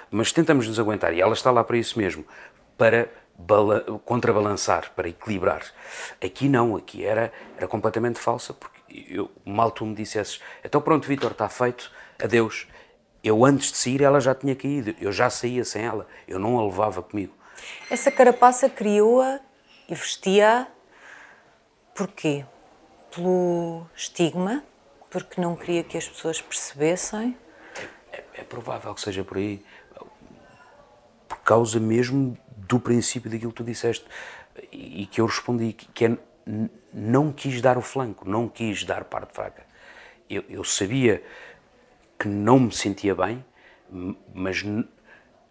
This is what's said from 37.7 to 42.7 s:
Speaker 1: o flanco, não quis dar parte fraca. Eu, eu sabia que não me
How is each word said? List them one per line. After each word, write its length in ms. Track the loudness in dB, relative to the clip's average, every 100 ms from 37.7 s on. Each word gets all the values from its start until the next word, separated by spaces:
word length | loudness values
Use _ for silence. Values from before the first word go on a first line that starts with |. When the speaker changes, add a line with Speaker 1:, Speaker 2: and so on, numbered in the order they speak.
| 2
Speaker 1:
o 40 |
flanco, 460 | -2 -6 -6 -8 -4
não 200 | -2 -2
quis 360 | -4 -4 -4
dar 200 | -6 -8
parte 300 | -8 -10 -10
fraca. 300 | -10 -12 -14 _ _ -20 -20 -20 _ -10
Eu, 160 | -10 -8
eu 160 | -10
sabia 580 | -4 -2 0 2 2 2 -4 -20 -20 -20 _ _ _ _ _ -8
que 80 | -4
não 320 | 0 6 6
me 140 | 6